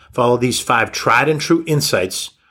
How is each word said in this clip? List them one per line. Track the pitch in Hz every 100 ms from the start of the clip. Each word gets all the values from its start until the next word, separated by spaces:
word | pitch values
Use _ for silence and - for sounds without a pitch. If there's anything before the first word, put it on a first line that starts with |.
| -
follow | - 120 123
these | 123 -
five | - 120 107
tried | - - 117 143
and | 151
true | 147 165 165
insights | 147 - 104 92 - - - _